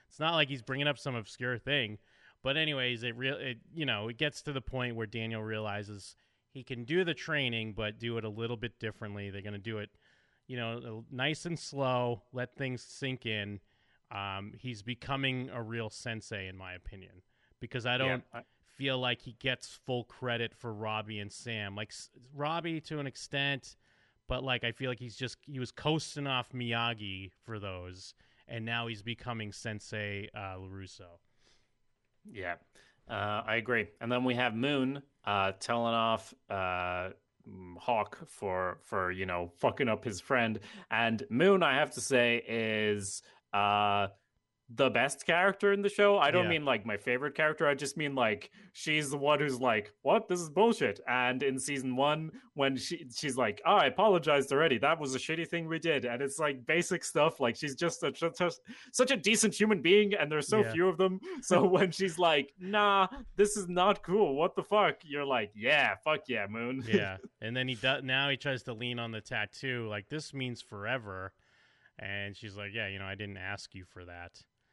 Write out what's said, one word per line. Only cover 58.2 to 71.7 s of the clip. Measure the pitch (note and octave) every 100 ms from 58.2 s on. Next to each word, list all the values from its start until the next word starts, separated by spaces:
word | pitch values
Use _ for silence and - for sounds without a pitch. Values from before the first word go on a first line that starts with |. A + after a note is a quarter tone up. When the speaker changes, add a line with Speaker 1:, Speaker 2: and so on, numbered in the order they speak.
Speaker 2:
such, | E3 D3 F3 E3 - - -
such | - B3+
a | C4
decent | - G#3+ G#3+
human | - G#3+ G3+
being, | C#3+ G3+ G#3
and | G3 D3
there's | D3+ D3+
so | G#3+
Speaker 1:
Yeah. | G#3
Speaker 2:
few | E3 F#3
of | E3
them. | F#3+ F#3
<laughs> | F4 E4
So | - F3+ G3
when | F3+ G3
she's | D#3+ F#3+ D#3+
like, | F3 D3+ C#3 -
"Nah, | F#3 G#3 G#3 G3 F#3 C#4 A#3 -
this | G3+ G#3+
is | F3
not | F3+ F#3+ G3
cool. | - G3 F3+ C3+
What | F3 F3+
the |
fuck?" | D#3+ G#3 F#3 -
You're | D3+ C#3+ C#3+
like, | B2+ G#2+
"Yeah, | G#2 A2+ D3 B2 F#2+
fuck | D#3 D3+ -
yeah, | A#2 G2
Moon." | A2 A#2+ C3
<laughs> | A2+
Speaker 1:
Yeah. | G#2+ G2+ F#2+ - _
And | A2
then | B2+ B2+
he |
does, | A#2+ C3 C#3
now | C3 C3 C#3+
he | C3+
tries | D3 B2+
to | -
lean | A2 B2 A#2+
on | A#2
the | A2
tattoo, | - A#2+ G#2 - C3+ B2 A2
like, | G#2 G2
"This | D3+ D3
means | C#3 B2+ A#2
forever." | - G#2 G2+ B2+ G#2 F#2+ F#2+ - _ _ _